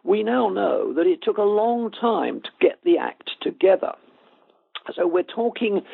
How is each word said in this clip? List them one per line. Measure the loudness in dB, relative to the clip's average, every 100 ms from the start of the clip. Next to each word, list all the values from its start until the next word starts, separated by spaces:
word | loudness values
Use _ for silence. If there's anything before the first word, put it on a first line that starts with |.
We | 0 0
now | 2 0 0
know | 0 0 0 0
that | 0 2
it | 2
took | 0 0
a |
long | 2 2 0 0 -4
time | -2 -2 0 -2 -6
to | -12 0
get | 0 2
the | 2 2
act | 0 -8 -14 -8
together. | -8 2 4 4 0 -8 _ _ _ _ _ _ _ -16 -12 -4
So | 0
we're | 0
talking | -2 -2 -4 -2 -2 -2 -4